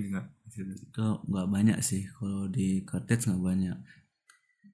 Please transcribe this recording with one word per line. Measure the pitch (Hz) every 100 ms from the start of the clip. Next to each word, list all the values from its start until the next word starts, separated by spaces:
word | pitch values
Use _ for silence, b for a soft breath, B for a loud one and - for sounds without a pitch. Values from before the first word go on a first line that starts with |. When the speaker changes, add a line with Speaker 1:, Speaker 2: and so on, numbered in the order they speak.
| 98
Speaker 1:
nggak? | 95 - - - 98 95 95 -
Speaker 2:
Itu | - 110 - -
nggak | 95 92
banyak | 98 110 -
sih, | - 92 95
kalau | - 101 98 98
di | 95 95 95
Kartes | - 92 - 117 113
nggak | 92
banyak. | 92 92 92 87 b b b _ - - _ _ -